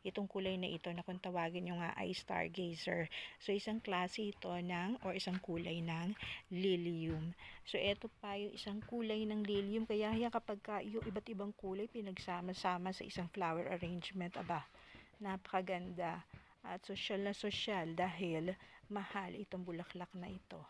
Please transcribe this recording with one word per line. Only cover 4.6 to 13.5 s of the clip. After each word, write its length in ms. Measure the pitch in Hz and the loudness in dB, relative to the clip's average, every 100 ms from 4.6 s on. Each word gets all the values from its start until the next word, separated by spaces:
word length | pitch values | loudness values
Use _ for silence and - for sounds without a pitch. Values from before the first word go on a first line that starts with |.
| 175 175 185 254 | 0 2 2 0
or 80 | 190 | 0
isang 240 | 190 190 185 | 0 0 0
kulay 400 | - 170 170 165 | 0 0 0 0
ng 320 | 165 165 175 208 - - - | 0 0 0 -2 -4 -6 -4
lilium. 840 | 180 190 180 170 165 160 160 165 175 - - - | 2 4 4 4 2 2 2 0 -4 -12 -12 -2
So, 80 | - | 2
eto 320 | 202 202 226 - | 4 2 -2 -8
pa 160 | 208 202 | -4 -2
yung 160 | 208 - | -4 -4
isang 240 | - 208 | -4 -4
kulay 440 | - 240 220 214 214 | -2 -2 2 2 2
ng 160 | 214 | 2
lilium. 400 | 208 202 202 220 | 4 4 4 2
Kaya 280 | 220 214 214 220 | 2 2 4 4
yan 160 | 233 | 4
kapag 280 | 233 - 208 | 2 0 -4
ka 160 | - 208 | -2 -2
yung 240 | 208 220 | 0 -2
iba't 240 | 233 202 208 | 0 -2 -4
ibang 240 | 202 202 208 | -4 -4 -2
kulay 280 | 190 190 220 | -2 -2 -2
pinagsama-sama 1080 | 240 202 185 - 175 180 185 190 180 185 185 | -4 -4 -4 -2 -2 0 2 2 4 0 -2
sa 80 | |
isang 240 | - - 175 | -4 -2 -2
flower 360 | 202 170 | 2 2